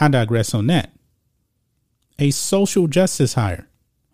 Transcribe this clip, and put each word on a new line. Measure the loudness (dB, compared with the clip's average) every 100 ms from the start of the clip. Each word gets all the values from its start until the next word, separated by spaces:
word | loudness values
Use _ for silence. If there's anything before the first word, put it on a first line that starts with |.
I | 2
digress | 2 0 -2 -2
on | -2 0
that. | 0 -2 _ _ _ _ _ _ _ _ _ _ _ _ -2
A | 0
social | 0 -2 0 0 0 0
justice | 2 0 0 -2
hire, | 0 -2 -4 -12 _ _ _ _